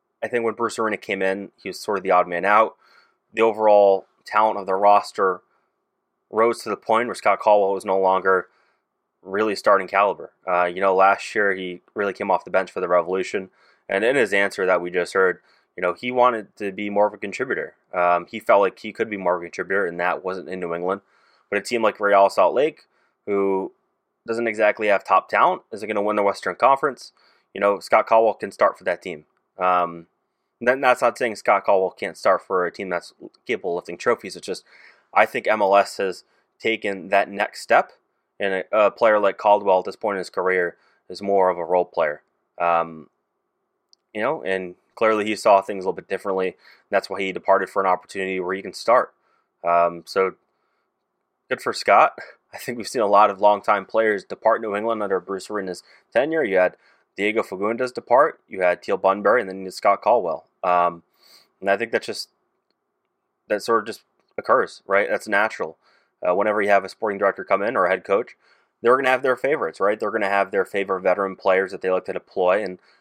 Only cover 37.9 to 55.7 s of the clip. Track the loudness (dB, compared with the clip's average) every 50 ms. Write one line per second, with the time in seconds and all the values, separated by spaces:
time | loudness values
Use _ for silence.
37.9 | -6 _ _ _ _ _ _ _ _ -6 -4 -2 -2 -4 -4 0 2 2 4 2
38.9 | 2 2 2 4 4 4 2 0 0 0 2 4 4 4 4 2 2 2 0 -2
39.9 | -8 -8 -6 -4 -4 -4 -6 -8 -6 -4 -2 0 0 0 0 -2 -4 _ _ _
40.9 | _ _ _ -18 -14 -8 -4 0 2 4 4 2 2 -2 -2 0 2 0 0 0
41.9 | -2 -2 -2 -2 -4 -8 _ _ _ _ _ _ _ -4 0 0 0 0 0 -4
42.9 | -8 -18 -20 _ _ _ _ _ _ _ _ _ _ _ _ _ _ _ _ _
43.9 | _ _ _ _ -8 -4 -2 -2 -2 -4 -4 -4 -4 -4 -6 -8 -14 _ _ _
44.9 | -6 -2 0 0 2 0 -2 -2 -4 0 2 4 4 4 2 -2 -8 -6 -6 -6
45.9 | -6 -8 -8 -8 -8 -8 -6 -4 -4 -2 -4 -4 -6 _ _ _ -20 _ _ -2
46.9 | -2 -2 -2 -2 -6 -6 -6 -6 -6 -4 0 2 2 2 2 -2 -2 0 0 0
47.9 | 0 -2 -4 -8 -10 -8 -6 -6 -4 -4 -4 -6 -6 -6 -8 -12 -14 -6 0 2
48.9 | 2 2 2 -2 _ _ _ _ _ _ _ _ _ _ -2 0 2 4 2 2
49.9 | 0 -6 -12 -4 -2 0 0 0 -2 _ _ _ _ _ _ _ _ _ _ _
50.9 | _ _ _ _ _ _ _ _ _ _ _ -10 -8 -6 -6 -6 -8 -2 2 4
51.9 | 6 6 6 4 2 -4 -18 -20 -20 _ _ _ -20 -16 -12 -12 -10 -10 -10 -6
52.9 | -4 -2 0 4 4 6 4 4 2 2 2 2 2 2 0 -2 -2 -2 -2 -4
53.9 | -2 0 0 0 0 -2 -4 -10 -8 -2 0 0 0 0 -2 -6 -6 -4 -4 -4
54.9 | -4 -4 -4 -2 -4 -4 -4 -6 -10 -10 -8 -8 -8 -8 -8 -8